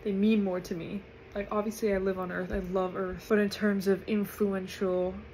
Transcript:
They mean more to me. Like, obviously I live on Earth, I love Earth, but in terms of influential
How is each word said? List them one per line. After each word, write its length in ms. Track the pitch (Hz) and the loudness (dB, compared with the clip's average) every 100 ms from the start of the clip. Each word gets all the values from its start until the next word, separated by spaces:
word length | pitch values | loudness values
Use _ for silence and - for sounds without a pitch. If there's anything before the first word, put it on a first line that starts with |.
They 80 | 214 | 0
mean 320 | 190 208 220 | 4 6 6
more 160 | 196 180 | 4 0
to 120 | 180 180 | -2 -6
me. 260 | - 202 - - - 208 | -4 -8 -10 -18 -10 -8
Like, 140 | 202 | -2
obviously 420 | 214 214 214 220 | 0 -2 -2 0
I 40 | 196 | 2
live 200 | 190 185 | 2 -2
on 140 | 185 | -2
Earth, 200 | 180 180 | -4 -2
I 80 | 202 | -4
love 360 | 185 190 185 185 | -2 0 0 -2
Earth, 300 | 185 175 - | -4 -6 2
but 100 | 214 | 4
in 100 | 202 | 4
terms 380 | - 208 196 185 | 2 0 2 2
of 140 | 190 - | 2 2
influential 1040 | 214 202 - 208 190 190 - 190 185 180 190 214 | 0 0 0 0 0 -4 -4 0 0 0 -4 -12